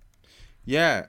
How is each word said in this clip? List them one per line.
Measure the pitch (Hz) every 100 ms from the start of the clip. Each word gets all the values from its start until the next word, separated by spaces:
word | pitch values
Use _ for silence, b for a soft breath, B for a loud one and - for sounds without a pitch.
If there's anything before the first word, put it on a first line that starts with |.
| - _ b b b b
Yeah, | 117 139 165 113